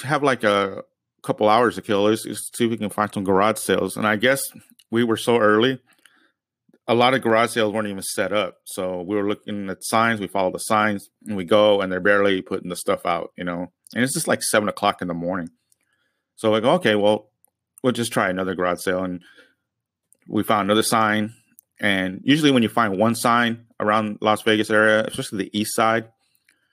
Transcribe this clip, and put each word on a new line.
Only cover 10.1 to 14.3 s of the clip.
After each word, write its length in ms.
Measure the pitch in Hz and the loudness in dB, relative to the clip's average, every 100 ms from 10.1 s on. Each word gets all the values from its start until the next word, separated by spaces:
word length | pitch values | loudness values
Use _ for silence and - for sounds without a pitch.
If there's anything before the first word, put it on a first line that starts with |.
| 110 | 0
we 80 | 92 | -4
follow 240 | 98 92 | -2 -2
the 80 | 87 | -2
signs, 500 | - 107 107 101 - _ - | -2 0 2 -2 -10 _ -10
and 80 | 101 | -8
we 80 | |
go, 380 | 85 107 107 101 | 2 4 6 4
and 100 | 95 | 0
they're 80 | 92 | 0
barely 420 | 101 101 101 95 | 2 2 2 0
putting 280 | - 92 90 | -4 -8 -8
the 80 | 87 | -8
stuff 280 | - 95 90 | -4 -2 -2
out, 260 | 85 - - | -4 -4 -10
you 60 | |
know? 300 | 90 87 90 _ - | -8 -8 -10 _ -10
And 100 | 110 | -4
it's 100 | 127 | -4
just, 140 | 160 | -2
like, 140 | 190 | -2